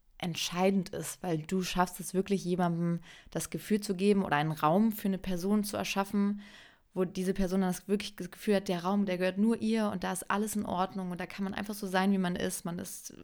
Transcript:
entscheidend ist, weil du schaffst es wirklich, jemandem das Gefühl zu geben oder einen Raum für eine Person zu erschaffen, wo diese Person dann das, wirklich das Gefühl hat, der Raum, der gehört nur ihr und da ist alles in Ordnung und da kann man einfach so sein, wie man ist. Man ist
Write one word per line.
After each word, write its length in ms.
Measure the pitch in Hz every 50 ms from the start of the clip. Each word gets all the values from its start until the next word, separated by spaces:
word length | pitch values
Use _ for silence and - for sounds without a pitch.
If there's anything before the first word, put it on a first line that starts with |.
| - _ -
entscheidend 720 | - - 175 160 - - - 175 180 185 196 196 196 175 -
ist, 320 | - 165 156 - - -
weil 180 | - 185 165 156
du 220 | 156 - 190 190
schaffst 380 | 180 - - 180 180 180 - -
es 140 | 170 - -
wirklich, 320 | 185 190 - 202 185 -
jemandem 560 | 175 180 175 180 170 170 165 170 170 170 170 - - - - - -
das 180 | - 165 - -
Gefühl 320 | - 156 - - 208 208
zu 140 | 208 - 190
geben 280 | 175 196 208 202 196 185
oder 140 | - 147
einen 160 | 147 151 156 156
Raum 400 | - - 151 165 202 220 226 214
für 160 | - - 196
eine 80 | 190
Person 480 | 180 - 190 185 175 180 196 208 208 202
zu 100 | 208 208
erschaffen, 680 | 202 190 - - 196 196 202 - 202 202 202 208 202 - - - - - - - _ _ _ -
wo 100 | 185 185
diese 300 | 175 202 190 185 185 185
Person 260 | 196 190 175 185 196
dann 120 | 190 180
das, 180 | 180 - - -
wirklich 260 | 202 202 - - -
das 160 | - 180 180
Gefühl 240 | - - - 214 208
hat, 140 | 196 202 202
der 160 | 180 175 165
Raum, 200 | 185 202 208 196
der 120 | 185 180
gehört 200 | 175 185 185 185
nur 240 | 196 208 226 233 -
ihr 280 | - 220 220 226 214 208
und 160 | 208 180 185
da 80 | 185 185
ist 180 | - - -
alles 240 | 196 202 214 208 208
in 100 | 208 202
Ordnung 460 | - - 175 185 190 - 196 185 180
und 80 | 175 170
da 60 | 185
kann 180 | - - - 196
man 100 | 190 -
einfach 200 | - 202 214 214
so 140 | 208 208
sein, 260 | 185 185 185 190 196 196
wie 40 |
man 200 | 190 185 175 180
ist. 260 | - 190 185 180 - -
Man 160 | 180 170 180
ist 340 | 190 - - - - - - -